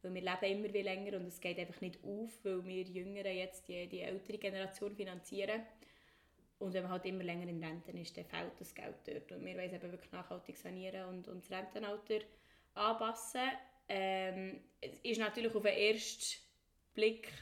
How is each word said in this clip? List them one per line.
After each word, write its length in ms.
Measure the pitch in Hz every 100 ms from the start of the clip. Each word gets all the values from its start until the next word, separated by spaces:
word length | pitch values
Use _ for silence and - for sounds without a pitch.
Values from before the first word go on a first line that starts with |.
| 185
Wir 80 | 185
leben 420 | 180 185 196 196
immer 100 | 208
wie 80 | 202
länger 360 | 196 190 202 196
und 100 | 180
es 120 | 175
geht 200 | 180 175
einfach 220 | 175 180
nicht 220 | 180 170
auf, 280 | 202 202 226 -
weil 220 | 202 185 180
wir 180 | 185
Jüngeren 520 | 185 180 185 202 196 185
jetzt 320 | 185 - -
die, 200 | 175 180
die 140 | 185
ältere 360 | 180 190 196 214
Generation 580 | 202 190 190 - 202 202
finanzieren. 680 | 190 180 - 196 196 220 220 - - - - - _ _ _ _
Und 140 | 190
wenn 100 | 185
man 80 | 180
halt 140 | 185 185
immer 180 | 190
länger 240 | 180 170 180
in 160 | 170
Rente 280 | 160 165 -
ist, 260 | 180 165 -
dann 80 | 170
fehlt 340 | 170 170 -
das 140 | 170
Geld 220 | - - - -
dort. 260 | - -
Und 140 | 180 180
wir 80 |
wollen 140 | 185 180
es 60 |
eben 180 | 180 180
wirklich 200 | 175 -
nachhaltig 460 | 180 175 180 - -
sanieren 500 | 180 185 190 190 185
und, 180 | 185 180
und 160 | 185
das 80 | -
Rentenalter 680 | 190 190 214 208 214 - 214 214 - - - _
anpassen. 680 | - 214 226 226 226 - 254 254 - - - _
Ähm, 760 | 196 190 190 190 185 190 - - _
es 180 | - -
ist 160 | - 220
natürlich 340 | 214 240 226
auf 80 | 220
den 160 | 208 -
ersten 640 | 208 220 - - - - - _ _ _ _
Blick 380 | - 214 226 - -